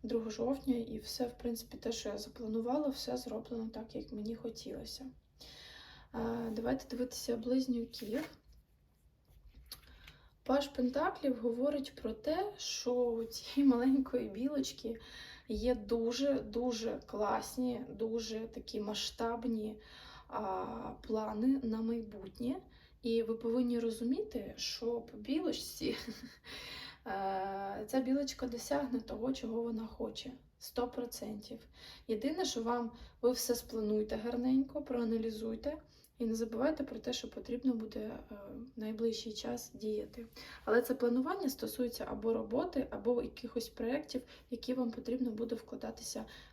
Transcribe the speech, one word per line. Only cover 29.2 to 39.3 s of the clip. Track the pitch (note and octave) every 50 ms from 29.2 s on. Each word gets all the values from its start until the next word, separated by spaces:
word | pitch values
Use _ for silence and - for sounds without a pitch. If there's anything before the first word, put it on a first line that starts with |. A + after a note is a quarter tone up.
| A3 C4 C4
чого | - - A3 A3+ A#3
вона | A#3 A#3 A3+ A3 A3
хоче. | A3 - - A3+ G#3+ G#3+ - - C4 - - - - _ _
Сто | - - - - -
процентів. | - - - A#3+ A#3 - - - G#3+ A3 G#3 - - - A3+ - - - - - - - - -
Єдине, | - A3 G#3 G#3+ C#4+ D#4 F4+ F#4
що | C4 - A#3+ A3+
вам, | A#3 A#3+ A#3+ A#3 A3+ - - - - - -
ви | - A#3+
все | B3+ B3 - - A#3+
сплануйте | A#3 - - - A3+ G#3+ G#3 G#3+ G#3+ G#3+ G#3+ -
гарненько, | A3 G#3+ A#3+ A#3+ A#3+ A#3+ B3+ C4 C4+ C4+ C4+ - D4
проаналізуйте | C#4 C4 B3+ A#3+ A#3 A3 A3+ A3+ A3 A3+ G#3+ G#3+ A3 A3+ A3+ A3+ - C#4+ D#4 D#4 - - - - - - _
і | - A#3+
не | A3+ A3+
забувайте | A3 A#3 A3+ A#3 A3 B3+ D4+ D#4+ - C4+
про | - A#3 A3+
те, | - B3 B3
що | - - -
потрібно | - A3+ - - A#3+ B3 - C4 A#3+
буде, | A3 A3 G#3+ - A3
е, | G#3+ A3 - - - - A3 G3+ G3+ G3+ - G#3+ A#3 C4 -
в | A#3
найближчий | G#3+ G#3+ A3 G#3+ A#3 A3+ A3 A3 - A#3